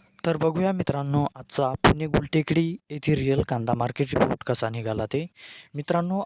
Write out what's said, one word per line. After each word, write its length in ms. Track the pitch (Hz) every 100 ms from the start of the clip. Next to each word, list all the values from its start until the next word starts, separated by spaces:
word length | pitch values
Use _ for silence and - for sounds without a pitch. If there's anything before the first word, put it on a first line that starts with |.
| _ _ 165
तर 120 | 160
बघूया 340 | 160 160 190
मित्रांनो, 540 | 185 - 139 143 143 143 131
आजचा 380 | 127 - 135
पुणे 340 | 131 - 151 156
गुलटेकडी 680 | 156 147 156 151 156 165 180 -
येथे 260 | 147 - 147
रिअल 260 | 135 135
कांदा 320 | - 123 117
मार्केट 420 | 120 120 - 139 -
रिपोर्ट 280 | 127 120
कसा 260 | - 120 113
निघाला 360 | 117 113 110 110
ते. 200 | 139 170 - - - - 143
मित्रांनो, 480 | - 170 175 190